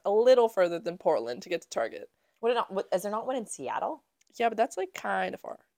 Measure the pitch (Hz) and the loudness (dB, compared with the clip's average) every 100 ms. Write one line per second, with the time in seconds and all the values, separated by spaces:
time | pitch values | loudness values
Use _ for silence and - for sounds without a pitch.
0 | 202 208 240 254 226 - 180 170 170 175 | 2 4 6 6 6 4 2 0 -6 -2
1 | 185 147 117 123 - 165 - - 113 85 | 0 2 0 -6 -6 -6 -4 -4 -4 -6
2 | - _ _ _ 226 240 - 190 - 185 | -16 _ _ _ -2 0 -2 -4 -2 -4
3 | 202 214 233 262 208 - 131 - - 311 | -2 -6 -4 -6 -6 -10 -8 -6 -6 -8
4 | _ _ _ - 233 220 247 - 370 - | _ _ _ -2 0 2 0 -2 -8 -6
5 | 208 190 185 - - - _ | -4 -2 -2 -6 -12 -16 _